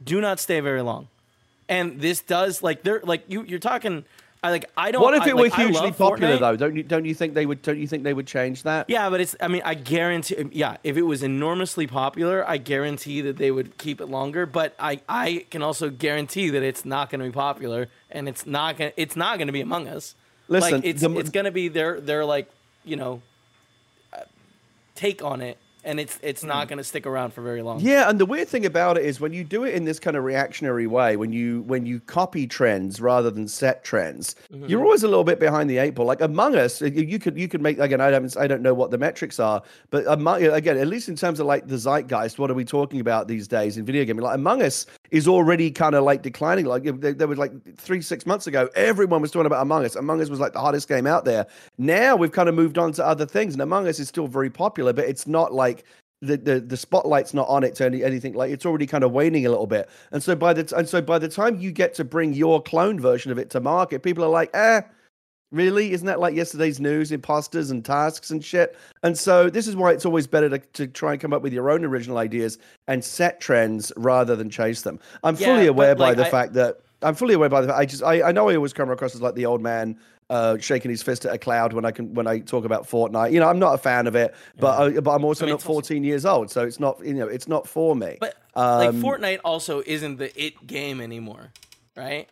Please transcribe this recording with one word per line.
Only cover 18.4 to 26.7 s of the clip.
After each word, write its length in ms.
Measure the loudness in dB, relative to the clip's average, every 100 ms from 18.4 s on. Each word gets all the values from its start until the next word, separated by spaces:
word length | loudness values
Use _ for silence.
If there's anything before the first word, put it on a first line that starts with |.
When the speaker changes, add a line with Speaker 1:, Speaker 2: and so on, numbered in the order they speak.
| -6
Speaker 1:
not 320 | -4 -4 -4
gonna, 160 | -6 -6
it's 220 | -6 -4
not 200 | -4 -4
gonna 140 | -4
be 80 | -6
Among 300 | -6 -8 -8
Us. 260 | -12 -16 -20 _ _ -2
Speaker 2:
Listen, 280 | 2 4 2
Speaker 1:
Like, 100 | 0
it's, 160 | 0
Speaker 2:
the 80 | 0
m- 80 | 0
Speaker 1:
it's 140 | -2
gonna 200 | -2 -2
be 160 | -2 -2
their, 320 | -2 -2 -4
their, 240 | -2 -2
like, 260 | 0 -2 -4 _ _ _ -10
you 100 | -8
know, 260 | -8 -10 -16 _ _ _ _ _ _ _ _
uh, 60 | -20 -20 _ _ _ _ _ _ -6
take 260 | -4 -4
on 200 | -6 -6
it. 160 | -8 -12 _ _
And 180 | -8 -6
it's, 180 | -8 -8
it's 220 | -8 -8
not 220 | -4 -4
Speaker 2:
Mm. 40 |
Speaker 1:
gonna 140 | -4